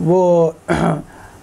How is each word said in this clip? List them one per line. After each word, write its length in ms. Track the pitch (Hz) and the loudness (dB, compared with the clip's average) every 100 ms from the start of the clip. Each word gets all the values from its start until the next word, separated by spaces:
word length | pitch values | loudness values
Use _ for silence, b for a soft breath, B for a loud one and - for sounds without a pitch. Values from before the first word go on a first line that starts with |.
वो 520 | 165 185 180 175 165 165 | 0 2 2 2 0 -2
<clears throat> 80 | - 151 - 151 147 B B B | -6 -4 -2 -4 -10 B B B